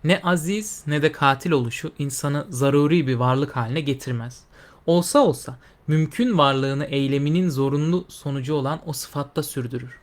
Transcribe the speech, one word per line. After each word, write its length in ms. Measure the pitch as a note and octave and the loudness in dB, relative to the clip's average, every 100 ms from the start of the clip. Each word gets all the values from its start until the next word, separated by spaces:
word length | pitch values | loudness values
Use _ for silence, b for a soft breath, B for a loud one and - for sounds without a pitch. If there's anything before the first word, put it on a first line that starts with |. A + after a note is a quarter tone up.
ne 180 | D3+ F#3+ | 2 0
aziz 600 | F3+ F3 D#3+ G#3 G#3 - D3 | 2 0 0 -4 -6 -10 -4
ne 140 | D3 | 0
de 100 | D3 | 0
katil 400 | - C#3 C3+ - | 2 2 2 2
oluşu 400 | D3 A#2+ - D#3+ - | 0 0 -6 -10 -8
insanı 460 | C#3 C3+ D3 D3 - | -8 -4 -4 -4 -4
zaruri 580 | B2 C#3 C#3+ D3 E3+ C3 | 0 4 4 6 4 2
bir 80 | B2 | 2
varlık 400 | B2+ C3 C#3+ B2+ | 2 2 0 -2
haline 260 | A2+ D3 | -4 -2
getirmez. 640 | C#3+ C3 - A#2+ A#2 - _ B B B - | -2 -4 -4 -6 -6 -14 _ B B B 2
Olsa 340 | E3+ E3+ D4 | 2 4 4
olsa 380 | A#3+ C3 - B2 b b - | 4 0 -8 -14 b b 0
mümkün 500 | D#3 D#3 - B3 F#3 | 0 0 0 0 4
varlığını 480 | C#3+ C3+ C3+ C3+ C#3 | 4 4 0 -2 -2
eyleminin 640 | C3+ C3+ C#3 D3 E3 F#3 | -2 0 0 2 2 0
zorunlu 560 | C3+ C3+ D3 D#3 F3+ - | 0 0 0 0 0 -4
sonucu 460 | - C#3+ C#3 B2+ | -10 -6 -6 -4
olan 280 | D3+ C3 D#3+ - | -2 -2 -6 -8
o 80 | |
sıfatta 500 | C#3+ - C#3+ C#3 - | -10 -8 -8 -6 -6
sürdürür. 560 | D3 - A#2+ B2 B2 - | -6 -6 -6 -8 -10 -18